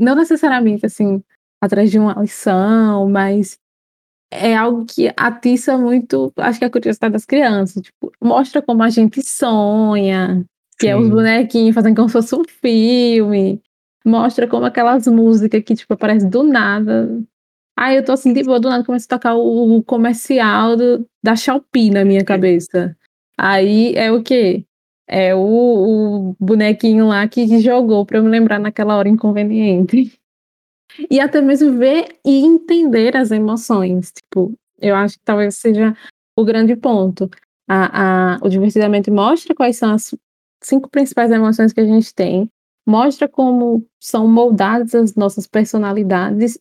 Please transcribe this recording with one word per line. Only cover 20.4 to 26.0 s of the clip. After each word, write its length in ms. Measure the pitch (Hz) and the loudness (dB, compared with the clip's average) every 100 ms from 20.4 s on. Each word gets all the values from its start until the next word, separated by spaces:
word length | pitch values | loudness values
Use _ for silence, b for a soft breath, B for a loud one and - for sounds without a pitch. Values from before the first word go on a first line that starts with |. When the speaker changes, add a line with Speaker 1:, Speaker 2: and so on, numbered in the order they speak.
| 220 208 226 233 | 0 0 0 0
Speaker 1:
do, 300 | 247 240 233 _ | 0 0 -4 _
da 140 | 220 226 | -2 -2
Shopee 540 | - 269 - 254 220 | -2 -4 -2 0 2
na 140 | 202 | 2
minha 200 | 196 196 | 2 2
cabeça. 720 | 190 190 185 175 175 185 175 160 _ _ _ - | 0 0 2 0 -2 -4 -4 -8 _ _ _ -4
Aí 580 | 190 196 196 214 233 - | -2 0 2 2 2 0
é 160 | 220 | 0
o 100 | 233 | -2
quê? 420 | 226 254 196 175 - _ _ _ - | 0 0 2 -2 -8 _ _ _ -8
É 260 | - 185 | -2 0
o, 60 | 190 196 226 247 220 202 214 | 0 0 2 2 2 2 0